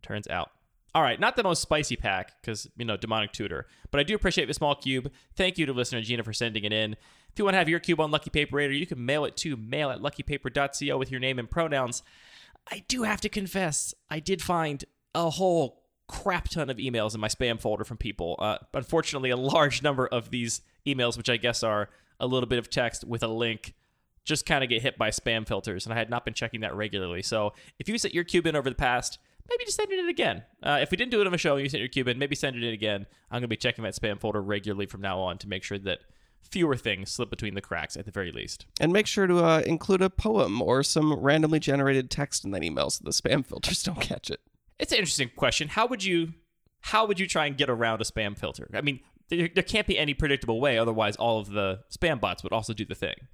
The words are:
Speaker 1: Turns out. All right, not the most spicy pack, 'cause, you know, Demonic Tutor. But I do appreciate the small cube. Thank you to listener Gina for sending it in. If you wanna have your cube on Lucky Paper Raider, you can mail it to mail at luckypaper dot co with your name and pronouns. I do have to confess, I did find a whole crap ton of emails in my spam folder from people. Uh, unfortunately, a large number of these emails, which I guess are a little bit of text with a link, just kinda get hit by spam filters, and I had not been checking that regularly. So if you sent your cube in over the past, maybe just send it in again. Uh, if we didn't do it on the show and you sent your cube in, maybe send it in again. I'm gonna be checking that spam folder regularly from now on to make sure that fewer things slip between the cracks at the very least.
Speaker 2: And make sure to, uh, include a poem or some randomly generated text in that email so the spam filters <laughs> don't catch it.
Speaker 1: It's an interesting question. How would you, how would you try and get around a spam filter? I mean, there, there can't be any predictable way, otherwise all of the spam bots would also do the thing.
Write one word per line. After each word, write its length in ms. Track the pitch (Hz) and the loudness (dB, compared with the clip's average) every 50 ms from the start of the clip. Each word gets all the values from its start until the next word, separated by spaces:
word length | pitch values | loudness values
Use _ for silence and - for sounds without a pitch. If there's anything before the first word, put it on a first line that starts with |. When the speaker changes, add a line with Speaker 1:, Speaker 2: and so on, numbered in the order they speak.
Speaker 1:
Turns 260 | - - 107 107 101 - | -10 -8 -8 -8 -6 -4
out. 200 | - 90 76 - _ _ _ _ _ _ _ _ - | -4 -4 -4 -6 _ _ _ _ _ _ _ _ 2
All 60 | 156 156 | 4 4
right, 160 | 127 117 - | 4 2 2
not 160 | - 233 254 | 2 2 2
the 80 | - 220 | 2 2
most 180 | 190 170 - | 2 2 2
spicy 340 | - - 160 151 147 - 123 | 2 2 2 2 2 0 -4
pack, 340 | - - 107 95 92 - - _ _ | -2 0 0 0 0 -2 -6 _ _
'cause, 260 | - - 110 101 - - _ | -8 -8 -8 -8 -10 -14 _
you 80 | - 120 | -8 -4
know, 100 | 113 107 | -4 -4
Demonic 360 | 95 - 110 113 110 104 101 - | -4 -2 -2 0 0 0 -2 -4
Tutor. 340 | - 107 98 85 67 - - - _ - - | -6 -6 -6 -6 -6 -8 -10 -18 _ -12 -2
But 80 | - 143 | 0 0
I 40 | 151 | 2
do 120 | 156 214 | 2 0
appreciate 300 | 208 - 190 160 190 151 | 0 2 2 2 2 0
the 80 | 110 147 | 0 -2
small 220 | - 156 147 143 | 0 2 0 0
cube. 360 | - - 135 131 131 120 - - - _ _ - | 0 0 -2 -2 -2 -2 -6 -12 -14 _ _ 0
Thank 220 | - 190 185 185 170 | 2 2 2 2 0
you 60 | 160 | -2
to 60 | 135 131 | 0 0
listener 280 | 123 123 - 131 117 | 0 0 0 -2 -4
Gina 220 | 110 107 123 117 110 | -2 -2 -2 -2 -2
for 80 | 113 | -4
sending 320 | 104 - 120 117 110 107 101 | -2 -2 -2 -2 -2 -2 -2
it 80 | 104 | 0
in. 220 | 107 110 110 107 107 | 0 0 0 -2 -4
If 460 | - _ - - - _ - - - | -10 _ -20 -20 -20 _ -12 -4 0
you 40 | 208 | 2
wanna 140 | 196 185 | 4 4
have 100 | 190 170 | 4 4
your 140 | 151 165 170 | 4 2 0
cube 180 | - - 165 156 | 2 0 2 2
on 120 | 160 151 | 2 2
Lucky 180 | 151 147 - - | 2 -2 -2 0
Paper 260 | - 151 147 143 139 | 0 0 0 2 0
Raider, 160 | 143 147 139 | 0 0 0
you 140 | 139 143 175 | 0 -2 -4
can 200 | - 165 123 120 | -4 -6 -6 -2
mail 200 | 123 143 151 147 | 0 0 0 0
it 100 | - - | -2 -4
to 200 | - - 165 139 | -6 -6 -6 -6
mail 320 | 117 110 113 135 147 151 139 | -6 -6 -6 -4 -2 -2 -2
at 100 | 123 - | -4 -4
luckypaper 540 | 104 143 - - 143 - 147 139 - - - | -6 -6 -6 -6 -6 -6 -6 -4 -6 -4 0
dot 200 | 143 139 139 - - | 0 0 0 -2 -4
co 180 | 151 139 139 | -2 -2 0
with 140 | 135 131 123 | -2 -2 -4
your 80 | 131 127 | -4 -4
name 180 | 127 131 131 | -2 -2 -2
and 120 | 127 117 107 | -2 -4 -4
pronouns. 500 | - 170 165 160 147 135 127 120 123 - _ - - - - - - - - - _ - _ - | -2 -2 0 0 0 0 0 -2 -4 -8 _ -14 -20 -20 -20 -20 -20 -20 -20 -20 _ -20 _ -12
I 140 | 202 208 - | -12 -12 -6
do 160 | - 254 254 226 | -4 -2 -2 0
have 160 | 214 208 196 | 0 0 -2
to 80 | - 214 | -2 -4
confess, 640 | - 214 196 175 - 196 190 160 143 - - - - _ _ _ | -2 -4 -6 -2 -2 0 0 0 0 -2 -4 -4 -8 _ _ _
I 120 | 156 160 | -8 -6
did 200 | 156 185 190 170 | 0 0 -2 0
find 440 | - - 175 170 160 151 143 135 - _ _ _ _ _ - | 0 0 0 2 2 0 -2 -6 -8 _ _ _ _ _ -2
a 160 | 160 170 165 | 0 0 0
whole 520 | 151 170 190 185 175 165 143 120 - _ _ _ _ _ _ | 2 2 4 4 4 4 2 0 -2 _ _ _ _ _ _
crap 400 | - - - - 196 180 170 151 | -12 -12 -4 -2 0 0 0 -2
ton 220 | - - 170 147 131 | -4 -2 -2 -2 -2
of 80 | 131 | -2
emails 360 | 110 131 131 120 113 107 107 107 | -4 -2 -2 0 0 0 0 -2
in 60 | 110 | -2
my 80 | 107 | -2
spam 320 | 107 - - 131 120 117 107 | -4 -2 0 0 0 0 0
folder 240 | - 113 107 95 107 | 0 -2 -2 -2 -4
from 140 | - 120 | -8 -6
people. 400 | - - 113 95 - 87 85 87 - | -6 -6 -6 -4 -4 -4 -4 -2 -2
Uh, 200 | 95 107 104 - - _ - | -2 -2 -2 -4 -6 _ -6
unfortunately, 580 | 139 131 - - 165 156 - 156 139 131 127 | -6 -4 0 0 0 2 0 -4 -2 0 0
a 60 | 123 | 2
large 460 | 123 127 139 139 165 151 143 123 - 131 | 2 2 4 6 6 6 4 2 2 2
number 240 | 151 139 127 127 | 2 2 2 0
of 220 | - 131 120 107 - | 0 0 -2 -2 -2
these 300 | - 123 120 113 - - _ _ _ _ _ | -4 -4 -2 -2 -4 -6 _ _ _ _ _
emails, 300 | 143 139 127 123 120 110 | -2 0 2 2 0 0
which 120 | 117 113 - | 0 0 0
I 60 | 120 | 0
guess 260 | 113 101 120 117 - | 2 2 0 0 2
are 280 | - 113 107 104 104 - - _ _ _ _ _ | 0 2 2 2 0 -2 -8 _ _ _ _ _
a 40 | 127 | -2
little 200 | 127 127 131 123 | 0 2 2 2
bit 100 | 110 127 120 | 2 0 -2
of 100 | 107 - | -2 -2
text 340 | - 139 123 113 - - - | -2 0 0 0 -2 -6 -8
with 180 | - 117 113 | -6 -4 -2
a 60 | 117 | -2
link, 460 | 113 110 113 120 113 110 107 - - - _ _ _ _ _ _ _ _ _ _ | -2 0 0 0 -2 -2 -4 -8 -16 -18 _ _ _ _ _ _ _ _ _ _
just 220 | - 156 143 - | -2 -2 -2 2
kinda 200 | - 165 139 135 | 2 2 2 2
get 160 | 117 120 113 | 2 0 0
hit 160 | 117 135 - | 0 -2 0
by 120 | - 113 107 | 0 0 0
spam 360 | - - - 120 113 113 107 | 0 0 0 0 0 0 0
filters, 400 | - 120 98 - 113 92 92 - | -2 -4 -4 -2 -4 -6 -6 -6
and 80 | 113 113 | -4 -2
I 40 | |
had 120 | 117 110 113 | -2 -2 -2
not 140 | 120 120 - | -2 -4 -4
been 100 | 120 107 | -4 -6
checking 280 | - 120 113 - 110 | -6 -6 -6 -6 -6
that 120 | 110 95 67 | -6 -6 -4
regularly. 480 | 101 107 107 98 101 92 87 87 87 | -4 -6 -4 -2 -4 -4 -4 -6 -6
So 300 | 95 - 117 110 104 104 - - - - _ _ | -4 -2 0 0 0 0 -4 -6 -20 -20 _ _
if 100 | - - | -6 -4
you 80 | 220 | -2
sent 160 | 233 - - - | -2 -2 0 -2
your 100 | 170 170 | -2 -2
cube 240 | - - 175 160 | 2 2 2 4
in 80 | 165 151 | 4 0
over 140 | 147 123 135 | 2 0 0
the 60 | 120 | -2
past, 440 | - 147 127 123 120 117 - - - _ _ _ _ - - | 2 2 2 2 2 0 -4 -10 -10 _ _ _ _ -8 -6
maybe 160 | 494 480 494 | -6 -4 -4
just 100 | 440 - | -4 -2
send 140 | - 427 392 | -2 -2 -2
it 80 | 392 370 | -2 -2
in 80 | 349 339 | -2 -2
again. 340 | - - 269 165 92 95 110 _ _ _ - | 0 0 0 0 0 -4 -10 _ _ _ -2
Uh, 160 | - 147 139 | 0 2 2
if 80 | 139 - | 2 0
we 80 | 190 | 0
didn't 140 | 175 240 254 | 0 0 0
do 80 | 240 214 | 2 2
it 60 | 202 | 2
on 40 | 190 175 | 2 2
the 40 | |
show 180 | 156 - 160 147 | 0 2 2 2
and 80 | 139 139 | 2 0
you 60 | 127 | -2
sent 120 | 139 147 | -2 -4
your 80 | 113 127 | -4 -2
cube 180 | - 139 127 | -2 0 0
in, 100 | 123 120 | 0 0
maybe 180 | 127 143 139 143 | 0 -2 -2 -2
send 200 | - - 139 123 | -2 -2 -4 -2
it 80 | 120 120 | -2 -4
in 100 | 120 110 | -4 -4
again. 320 | 104 107 107 101 101 98 - _ _ _ _ | -2 0 0 0 -2 -4 -10 _ _ _ _
I'm 80 | - | -6
gonna 100 | 120 123 117 | -6 -2 -4
be 80 | 110 | -4
checking 260 | - - 123 - - 113 | 0 0 -2 0 0 -4
that 100 | 98 95 | -6 -6
spam 260 | - - 107 101 98 | -4 -4 -4 -4 -2
folder 220 | - 110 101 104 | -4 -2 -2 -2
regularly 440 | 95 98 104 104 95 107 98 98 101 | -2 -2 -4 -2 -2 -4 -4 -4 -4
from 140 | 90 - 98 | -6 -8 -8
now 180 | 98 98 92 92 | -6 -4 -2 -2
on 180 | 95 90 85 95 | -2 -4 -4 -6
to 80 | - 101 | -8 -8
make 140 | 104 98 - | -8 -8 -6
sure 140 | - 101 98 | -6 -8 -4
that 200 | 98 98 90 - - - - _ _ _ _ _ | -4 -4 -4 -4 -8 -20 -20 _ _ _ _ _
fewer 360 | - - - 196 170 151 135 | -18 -8 0 2 2 2 2
things 340 | 120 - 113 101 92 95 - | 0 0 -2 -2 -2 -4 -8
slip 180 | - - 120 98 | -4 -4 -4 -6
between 240 | - - 117 104 95 | -4 -6 -6 -6 -6
the 60 | 98 | -6
cracks 360 | - - 95 85 78 - - | -6 -4 -4 -4 -4 -6 -8
at 80 | - 92 | -12 -12
the 60 | 104 | -8
very 200 | - 101 95 87 | -6 -6 -6 -6
least. 340 | - 58 50 - - - - - _ - | -6 -8 -10 -10 -10 -14 -14 -12 _ 2
Speaker 2:
And 140 | - 160 180 | 2 4 6
make 140 | 214 208 | 4 4
sure 180 | - - 208 196 | 4 2 2 4
to, 160 | 180 175 175 170 | 6 6 6 8
uh, 160 | 165 160 156 - | 6 6 6 4
include 360 | - 165 156 - - 190 185 190 | 2 0 0 4 2 4 4 4
a 60 | 190 | 4
poem 500 | _ - - 214 226 202 139 90 101 120 | _ 0 0 2 4 4 4 4 2 2
or 220 | 123 85 120 135 139 | 2 4 4 4 4
some 300 | - - 160 151 151 147 | 4 4 4 4 4 4
randomly 460 | - 127 139 151 156 156 151 160 156 | 4 4 4 6 6 6 4 4 2
generated 500 | - - 139 139 135 139 135 135 127 - | 2 2 2 4 4 4 4 2 2 0
text 340 | - - 143 - - - - | -2 -4 -2 -2 -2 -4 -4
in 60 | 98 | -4
that 120 | 98 90 78 | -4 -2 -2
email 260 | 82 73 65 71 - | -2 0 0 0 0
so 120 | - - - | 0 -4 -4
the 80 | - | -2
spam 320 | 85 - - - 120 147 131 | -2 0 2 2 2 2 0
filters 360 | - - - - - - - - | -4 -8 -6 -2 -2 -2 0 -2
<laughs> 0 | |
don't 160 | - - - | -4 -2 -2
catch 300 | - - - - - - | -4 -4 -4 -6 -6 -8
it. 100 | 82 - _ _ _ _ _ _ _ _ | -8 -8 _ _ _ _ _ _ _ _
Speaker 1:
It's 120 | 302 - | -2 2
an 80 | 269 220 | 2 2
interesting 320 | 190 147 - - 131 120 - | 2 2 0 0 -2 -2 0
question. 340 | - 143 123 117 - 156 147 | 0 2 2 2 2 -2 -2
How 180 | - 208 233 | 2 2 2
would 160 | 247 262 196 190 | 2 0 -2 0
you, 300 | 196 175 170 165 160 165 - _ _ _ _ _ _ _ _ | 2 2 2 2 0 -6 -14 _ _ _ _ _ _ _ _
how 240 | - - - 214 226 | -6 0 2 2 4
would 140 | 208 202 180 | 4 2 0
you 80 | 190 | 0
try 180 | 175 - 170 151 | 0 2 2 2
and 120 | 147 139 | 2 2
get 120 | 131 143 131 | 2 2 2
around 320 | 120 113 117 113 113 104 | 4 2 2 2 2 0
a 20 | 110 | -2
spam 340 | - - 113 107 101 101 | -4 -2 -2 -4 -4 -4
filter? 320 | - - 78 - - - - - | -4 -6 -8 -6 -8 -12 -6 -6
I 80 | 104 | -2
mean, 180 | 147 147 135 127 - _ _ _ _ _ | 0 0 -2 -2 -12 _ _ _ _ _
there, 200 | 170 170 170 170 - | 0 0 0 2 2
there 100 | 233 - | 0 0
can't 240 | - - 214 208 | 2 0 0 2
be 100 | - 190 | 2 2
any 160 | - 151 147 139 | 2 2 0 0
predictable 460 | - 160 147 139 - - 117 113 113 | 0 2 2 2 0 0 -2 0 2
way, 180 | 135 143 120 | 2 4 4
otherwise 380 | 113 117 117 113 110 107 104 101 | 4 2 2 2 2 2 0 0
all 240 | - 110 117 113 110 | 0 0 2 2 0
of 100 | 104 101 | -2 -2
the 300 | 101 104 98 95 95 107 - _ | -2 0 0 0 -2 -4 -8 _
spam 280 | - - - 165 151 113 | -6 -2 0 0 2 2
bots 240 | 104 98 90 - - | 0 -2 -2 -4 -4
would 80 | 95 - | -2 -2
also 200 | 113 107 - 110 | -2 0 -2 -4
do 120 | 104 104 | -4 -4
the 80 | - 90 | -6 -6
thing. 200 | - - 78 - - 127 - | -6 -4 -6 -6 -8 -14 -20